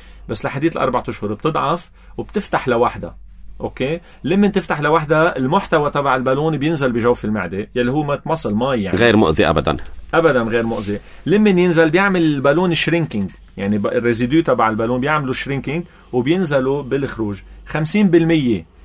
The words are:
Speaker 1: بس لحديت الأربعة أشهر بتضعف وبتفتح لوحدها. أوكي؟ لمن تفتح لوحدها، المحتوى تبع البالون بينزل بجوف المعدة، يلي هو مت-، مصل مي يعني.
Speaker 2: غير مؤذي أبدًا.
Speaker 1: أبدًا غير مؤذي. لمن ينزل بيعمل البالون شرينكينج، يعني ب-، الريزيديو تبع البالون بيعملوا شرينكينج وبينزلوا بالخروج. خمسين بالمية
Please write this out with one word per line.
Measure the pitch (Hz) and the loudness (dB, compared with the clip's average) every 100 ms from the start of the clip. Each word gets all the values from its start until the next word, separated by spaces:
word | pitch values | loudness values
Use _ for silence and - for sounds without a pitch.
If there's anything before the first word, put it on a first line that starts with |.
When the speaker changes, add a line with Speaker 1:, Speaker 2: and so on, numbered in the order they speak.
| - - - | -20 -18 -10
Speaker 1:
بس | 123 139 | -8 -6
لحديت | 135 160 165 | -4 -2 -2
الأربعة | 131 123 120 | -2 -2 -4
أشهر | 113 104 | -6 -8
بتضعف | 107 160 156 135 175 - - - - | -4 -4 -2 -2 -4 -8 -20 -16 -14
وبتفتح | - 214 - 165 - | -8 -6 -4 -4 -2
لوحدها. | 117 117 101 87 - - - - - | 0 0 -2 -12 -14 -20 -20 -18 -12
أوكي؟ | 113 - 131 165 - - | -10 -6 -6 -6 -10 -8
لمن | - 190 202 | -2 2 2
تفتح | 196 - 156 | 2 -2 -2
لوحدها، | 147 156 151 156 165 147 | 2 2 2 2 2 0
المحتوى | 131 185 - 165 147 | 0 0 2 0 0
تبع | 147 139 131 | 0 0 0
البالون | 127 135 156 147 | 0 0 0 0
بينزل | 147 165 135 | 0 0 0
بجوف | 117 117 120 104 | 2 2 0 0
المعدة، | 107 90 92 107 123 | -2 -2 -6 -4 -2
يلي | 120 | 0
هو | 143 | 0
مت-، | 147 139 147 | -2 -4 -4
مصل | 156 113 | -4 -2
مي | 104 127 127 | -2 0 -2
يعني. | 95 92 | -2 2
Speaker 2:
غير | 117 107 | 4 4
مؤذي | 90 80 82 | 4 4 2
أبدًا. | 78 73 73 - - - | 2 0 -2 -6 -12 -2
Speaker 1:
أبدًا | 160 165 127 | 2 4 2
غير | 113 117 | 0 0
مؤذي. | 113 120 101 101 - - - | -2 -4 -4 -6 -10 -10 0
لمن | 196 214 185 | 2 4 4
ينزل | 180 160 160 | 4 4 4
بيعمل | 170 196 185 | 4 2 2
البالون | 160 143 139 151 185 | 2 2 2 2 2
شرينكينج، | 160 - 170 156 107 95 - - - | 0 0 0 -2 -4 -6 -8 -18 -6
يعني | 98 104 | -2 0
ب-، | 101 | 0
الريزيديو | 123 117 113 120 156 | 0 0 0 2 2
تبع | 160 120 110 | 2 2 2
البالون | 107 113 123 | 0 -2 -2
بيعملوا | 135 151 135 | 0 -2 -2
شرينكينج | 123 135 139 139 156 175 - - | -6 -6 -6 -4 -6 -8 -16 -6
وبينزلوا | 123 123 180 175 139 131 139 | -2 0 0 0 0 0 -2
بالخروج. | 131 135 135 - 104 98 - - - | -2 -4 -4 -4 -6 -6 -12 -20 -8
خمسين | 151 156 208 202 | -4 0 2 4
بالمية | 170 165 165 127 101 - _ | 4 4 2 2 0 -4 _